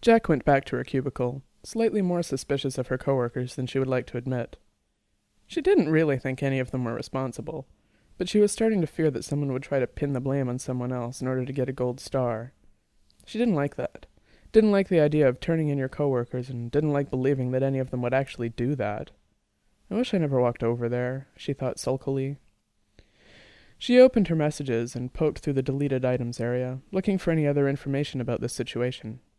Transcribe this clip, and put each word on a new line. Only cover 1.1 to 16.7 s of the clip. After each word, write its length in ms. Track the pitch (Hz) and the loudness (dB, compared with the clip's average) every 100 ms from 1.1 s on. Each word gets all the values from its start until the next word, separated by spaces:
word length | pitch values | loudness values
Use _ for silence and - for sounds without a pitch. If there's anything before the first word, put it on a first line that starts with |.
| - 123 135 - _ | -2 -4 -4 -14 _
slightly 400 | - 226 226 214 | -12 -2 0 2
more 220 | 180 175 | 0 0
suspicious 520 | 170 131 - 139 135 131 | -2 -4 -2 -2 -2 -4
of 120 | 127 | -4
her 100 | 131 | -4
coworkers 560 | - 135 120 127 123 | 0 0 0 -2 -6
than 140 | - 127 | -6 -4
she 100 | 135 | -2
would 80 | 131 | 0
like 200 | 127 120 | -2 -2
to 120 | 123 | -6
admit. 380 | 123 127 113 - _ _ _ _ _ _ _ _ _ | -4 -4 -6 -10 _ _ _ _ _ _ _ _ _
She 140 | - | -2
didn't 300 | 320 392 156 | 4 4 6
really 280 | 156 160 135 | 4 4 2
think 240 | 143 131 | -2 -2
any 160 | 139 135 | 0 0
of 140 | 127 | -2
them 120 | 127 | -4
were 100 | 120 | -4
responsible, 760 | 113 117 - 131 120 - 156 135 _ _ _ _ - | -4 -6 -6 -6 -8 -10 -10 -12 _ _ _ _ -8
but 120 | 180 | -2
she 120 | 208 | 2
was 100 | 208 | 2
starting 300 | - 226 220 | 2 0 2
to 60 | 160 | 0
fear 260 | - 160 | 0 0
that 100 | 135 | 0
someone 300 | - 143 143 | -4 -2 -2
would 100 | 127 | -4
try 160 | 135 139 | -2 -2
to 80 | 123 | 0
pin 260 | - 143 | -2 -4
the 80 | 135 | -2
blame 280 | 135 139 131 | -2 -2 -2
on 100 | 123 | -4
someone 320 | - 127 123 | -4 -4 -4
else 300 | 127 120 127 | -4 -6 -6
in 60 | 127 | -4
order 160 | 131 | -2
to 80 | 127 | -4
get 160 | 139 131 | -4 -4
a 40 | |
gold 280 | 135 127 123 | -2 -4 -4
star. 520 | - 135 123 113 120 _ - _ _ _ _ _ - | -4 -2 0 -2 -8 _ -20 _ _ _ _ _ -12
She 120 | 214 | -2
didn't 160 | 240 | 0
like 220 | 170 143 - | 2 0 -2
that. 300 | 127 - - _ _ - - | -8 -8 -20 _ _ -20 2
Didn't 220 | 220 220 | 4 6
like 160 | 202 190 | 4 4
the 100 | 175 | 4
idea 300 | 147 151 143 | 4 4 2
of 100 | 127 | 2
turning 300 | - 165 151 | -2 0 0
in 100 | 143 | 0
your 100 | 131 | -2
coworkers 640 | - 147 127 120 127 123 | -2 0 0 -2 -6 -8
and 180 | 123 | -8
didn't 240 | 117 | -2